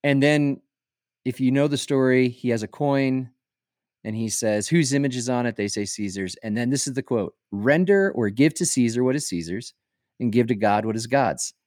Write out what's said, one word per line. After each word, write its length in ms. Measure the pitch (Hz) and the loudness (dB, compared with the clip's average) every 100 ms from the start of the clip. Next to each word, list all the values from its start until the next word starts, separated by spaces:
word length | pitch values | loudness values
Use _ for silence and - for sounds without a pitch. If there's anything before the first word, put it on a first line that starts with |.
and 180 | 143 139 | 2 4
then 400 | 143 151 143 139 _ _ _ _ _ _ 127 | 4 4 2 -2 _ _ _ _ _ _ -8
if 140 | 123 | 0
you 120 | 131 | 2
know 160 | 135 147 | 2 2
the 100 | 143 | 0
story, 520 | - 139 131 127 127 | 0 2 4 4 2
he 200 | 120 123 | 0 -2
has 120 | 117 | -2
a 40 | 107 | -4
coin 640 | - 147 139 135 131 127 _ _ _ _ _ _ _ | -4 -2 0 0 -2 -6 _ _ _ _ _ _ _
and 120 | 110 110 | -8 -6
he 140 | 113 | -4
says, 380 | - 113 104 104 | -2 0 0 2
"Whose 260 | 170 139 | 2 2
image 220 | 139 139 127 | 0 0 -4
is 100 | 117 | -2
on 200 | 123 120 | -2 -2
it?" 80 | 113 | -2
They 120 | 104 | -4
say, 180 | 107 101 | -4 -6
"Caesar's." 500 | - 101 95 95 - | -6 -6 -6 -8 -8
And 120 | 113 107 | -6 -2
then 140 | 123 | -2
this 160 | 135 - | -2 -4
is 60 | |
the 80 | 131 | -6
quote, 320 | - 117 95 _ _ | -4 -2 -4 _ _
"Render 600 | 101 110 151 185 196 196 | -2 2 4 4 4 2
or 180 | - 107 | 0 -2
give 240 | 104 151 - | 4 2 2
to 100 | 175 | -2
Caesar 380 | - 120 117 | 2 0 2
what 120 | 127 135 | 0 0
is 100 | - | -4
Caesar's 460 | 87 82 95 123 _ _ _ _ _ | -6 -6 -8 -10 _ _ _ _ _
and 120 | 123 | 0
give 140 | 110 117 | 2 2
to 80 | 107 | 2
God 300 | 104 104 110 | 2 2 0
what 100 | 110 | -4
is 120 | 117 | -2
God's." 480 | 139 117 82 - _ | 0 0 -2 -8 _